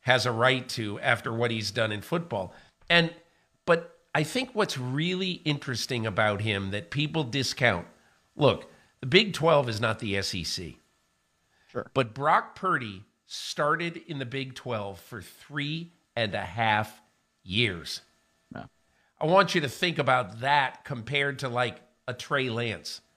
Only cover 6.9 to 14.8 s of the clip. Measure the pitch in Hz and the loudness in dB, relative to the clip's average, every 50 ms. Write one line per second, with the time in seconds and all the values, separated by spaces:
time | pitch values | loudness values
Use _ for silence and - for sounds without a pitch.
6.9 | - 143 151 151 151 160 151 120 110 139 123 - - - 131 120 101 85 85 - | -2 -2 -2 0 0 -2 -2 0 -2 -2 -2 -2 -2 2 4 4 4 2 -2 -8
7.9 | - _ _ _ _ _ _ _ _ - 147 135 101 - - - - - _ _ | -18 _ _ _ _ _ _ _ _ 4 6 6 6 4 -2 -14 -20 -20 _ _
8.9 | _ _ - 131 123 185 226 208 165 - 151 165 160 147 139 120 110 101 117 113 | _ _ -6 0 0 2 0 0 -2 0 2 4 4 4 4 0 -2 -2 -2 -2
9.9 | 107 - - 107 98 98 95 - - 95 82 - - - 90 80 - - _ _ | -2 -2 -4 -4 -4 -4 -4 -4 -6 -6 -6 -6 -6 -8 -8 -12 -14 -16 _ _
10.9 | _ _ _ _ _ _ _ _ _ _ _ _ _ _ _ _ - 120 - - | _ _ _ _ _ _ _ _ _ _ _ _ _ _ _ _ -10 -10 -10 -4
11.9 | _ 139 131 113 107 131 139 151 170 214 226 - - - - 190 175 147 123 110 | _ 0 0 0 -2 -2 2 4 4 4 2 0 -12 -6 -2 0 0 0 -2 -4
12.9 | 98 92 98 _ _ _ _ _ - - - - - - 151 147 156 165 170 170 | -10 -12 -16 _ _ _ _ _ -12 -10 -10 -8 -2 0 2 2 2 2 0 -4
13.9 | 165 165 - - 143 139 135 120 120 135 135 131 120 - - 127 123 107 | -6 -8 -12 -10 -8 -6 -6 -6 -6 -6 -6 -8 -10 -12 -8 -6 -4 -4